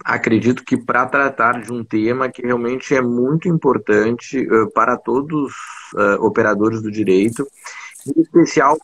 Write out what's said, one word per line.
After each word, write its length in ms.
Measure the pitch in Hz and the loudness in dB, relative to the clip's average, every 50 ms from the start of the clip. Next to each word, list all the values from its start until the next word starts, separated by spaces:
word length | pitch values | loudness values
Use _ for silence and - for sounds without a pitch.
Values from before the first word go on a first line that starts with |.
| - | -6
acredito 600 | - 123 123 - - 113 107 95 117 127 - - | -4 -4 -2 0 2 2 2 2 2 0 -2 -2
que 120 | - 135 | -4 -4
pra 300 | 113 - - - 120 131 | -4 -2 0 0 0 0
tratar 540 | 127 - 143 139 139 135 - 117 117 123 123 | 0 0 0 0 0 0 0 0 0 0 0
de 120 | 107 104 123 | -4 -10 -10
um 120 | 120 113 | -10 -8
tema 440 | - - 110 107 113 123 131 131 127 | -4 -2 0 0 0 0 -2 -2 -6
que 140 | 127 - - | -6 -6 -4
realmente 540 | 120 123 120 120 117 127 131 - - 143 | -2 -2 -2 -2 -4 -4 -6 -4 0 0
é 40 | 131 | 0
muito 480 | 127 120 120 123 123 131 151 160 - 190 | 2 0 0 0 0 0 0 0 0 0
importante, 920 | 165 160 - 139 123 107 - - 107 104 107 110 117 120 - - - 131 | 0 0 2 2 0 2 2 2 2 4 4 2 0 -4 -6 -6 -4 -4
eh, 280 | 113 - - 110 110 104 - | -2 2 2 2 2 2 0
para 220 | 110 113 123 123 | 0 2 2 0
todos, 580 | 113 - - 117 131 139 156 170 151 139 123 - - - - - - - - - | -2 -2 -2 -2 -2 -2 -2 -4 -4 -4 -4 -6 -12 -16 -18 -18 -18 -18 -10 -4
eh, 200 | - 104 101 101 | 0 2 2 2
operadores 680 | - - 107 101 117 110 107 104 98 107 110 110 113 110 | 2 0 0 2 2 2 2 2 2 0 0 0 -2 -6
do 80 | 107 | -6
direito, 560 | 104 107 104 98 92 95 98 117 117 - 139 - - _ - - - - - - - - - 131 | -4 -2 0 2 2 4 2 2 0 -4 -8 -8 -10 _ -20 -20 -18 -18 -20 -20 -20 -14 -10 -4
em 120 | 143 160 | 0 0
especial 560 | 160 - - 170 160 - - 156 139 139 151 156 | 0 2 4 2 2 2 2 2 2 2 2 0